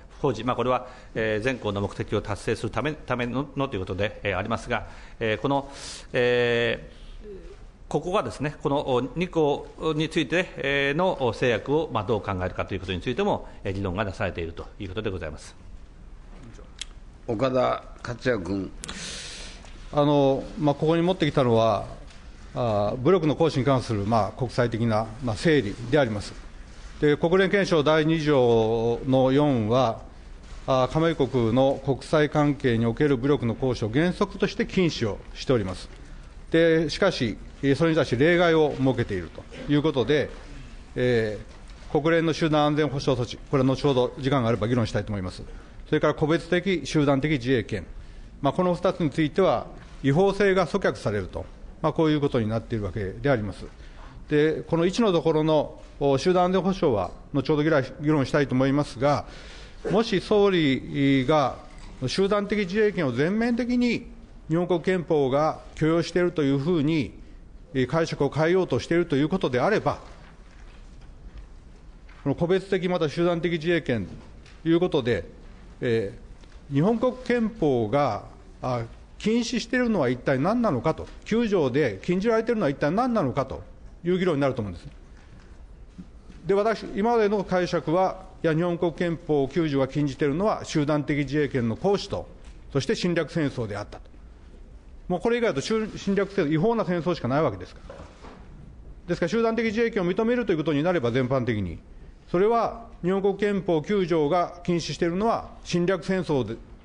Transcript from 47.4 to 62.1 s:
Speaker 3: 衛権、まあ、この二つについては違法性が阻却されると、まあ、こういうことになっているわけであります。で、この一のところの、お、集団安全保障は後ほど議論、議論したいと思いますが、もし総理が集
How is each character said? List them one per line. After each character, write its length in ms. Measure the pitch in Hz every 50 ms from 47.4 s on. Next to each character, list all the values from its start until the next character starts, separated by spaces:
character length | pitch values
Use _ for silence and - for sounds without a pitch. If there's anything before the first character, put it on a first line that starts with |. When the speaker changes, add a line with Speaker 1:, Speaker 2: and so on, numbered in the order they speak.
| 113 127
Speaker 3:
衛 120 | 139 117 104
権、 240 | - 113 95 - - - - - - - - - - - -
ま 100 | 143 139
あ、 20 | 135
こ 100 | - 180
の 120 | 180 175
二 180 | 170 - 190 175
つ 60 | -
に 100 | 175 143
つ 100 | - 165 160
い 80 | 143
て 100 | - -
は 240 | 190 165 127 104 - - - - - - - - -
違 80 | 135
法 220 | 139 165 196 196 190
性 200 | 196 208 196 185
が 140 | 190 175 -
阻 100 | - 196
却 200 | - 185 131 -
さ 120 | - 123
れ 80 | 104 104
る 100 | 92 85
と、 200 | - 85 82 - - - - - - -
ま 80 | - 151
あ、 40 | 147
こ 120 | - 160
う 60 | 156
い 40 | 151
う 60 | 147
こ 80 | 143 139
と 100 | - 127
に 80 | 110 107
な 120 | 113 113
っ 20 |
て 140 | - - 120
い 20 | 110
る 80 | 101
わ 60 | 92
け 140 | - 113 101 90 -
で 180 | 117 120 143
あ 40 | 135
り 60 | 113
ま 120 | 104 98 87
す。 120 | - - 67 - - - - - - - - - - - -
で、 320 | 151 147 151 160 151 131
こ 160 | 123 - 165 165
の 80 | 170
一 160 | 190 190 -
の 100 | 233 208
と 120 | 180 165 -
こ 100 | 165 156
ろ 100 | 156 156
の、 380 | 156 156 147 131 - - - - - - -
お、 200 | 147 139 139 131
集 140 | - 185 175
団 120 | 180 180
安 80 | 180 185
全 80 | 190
保 120 | 165 196 185
障 220 | - 175 151 117
は 140 | 101 90 85 - - - - -
後 140 | 143 135 -
ほ 80 | 156
ど 80 | 147 147
議 80 | 160
論、 120 | 160 139 123 - - -
議 80 | 147 151
論 160 | 156 147 131 -
し 40 |
た 80 | - 151
い 80 | 143 120
と 60 | 127
思 140 | 127 135 135
い 40 |
ま 120 | 135 147 143
す 160 | - - 117
が、 260 | 131 147 143 113 - - - - - - - - - - - - - -
も 120 | 160 208 226
し 160 | 226 208 175
総 320 | - - 214 208 202 202
理 760 | 185 170 156 139 135 - - 160 156 147 139 139 139 135 127
が 300 | 139 156 151 139 120 - - - - - - - - - - 131
集 220 | 120